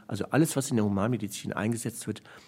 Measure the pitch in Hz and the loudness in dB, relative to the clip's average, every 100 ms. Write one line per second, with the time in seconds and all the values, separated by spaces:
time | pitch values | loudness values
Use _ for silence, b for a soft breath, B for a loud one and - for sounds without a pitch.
0 | B 101 - 123 160 - 131 120 104 98 | B -6 0 2 4 2 0 2 4 4
1 | 107 120 107 - - - 104 117 117 - | 2 0 -2 -6 -6 -2 0 0 -4 -6
2 | - 104 B B | -6 -6 B B